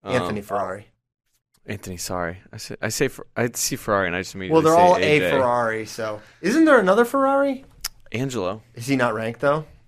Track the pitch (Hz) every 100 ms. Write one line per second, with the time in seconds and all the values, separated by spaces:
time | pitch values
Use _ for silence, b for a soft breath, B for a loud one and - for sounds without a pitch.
0 | 98 92 90 104 101 101 95 95 - _
1 | _ _ _ _ _ _ - 101 - 87
2 | - 92 85 90 - 110 - - - -
3 | 135 - - - 120 - - 139 - 101
4 | 95 87 92 98 95 160 156 165 180 180
5 | 151 151 87 139 123 120 113 110 110 -
6 | 110 107 b b 170 277 320 269 185 202
7 | 240 277 269 277 277 262 - - - _
8 | - 110 135 123 90 107 _ - 120 135
9 | 120 110 113 117 139 151 156 -